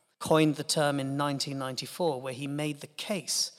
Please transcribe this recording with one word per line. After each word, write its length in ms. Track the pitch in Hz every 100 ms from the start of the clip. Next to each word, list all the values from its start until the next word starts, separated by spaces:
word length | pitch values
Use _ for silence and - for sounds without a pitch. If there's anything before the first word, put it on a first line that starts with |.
| _ _
coined 380 | - 160 156 147
the 80 |
term 340 | 147 - 147 143
in 180 | 135 139
nineteen 420 | 143 139 143 135
ninety-four, 640 | 131 127 135 - 175 131
where 120 | 131
he 160 | 123 143
made 320 | 143 151 143
the 80 | 131
case 640 | - - 208 127 - -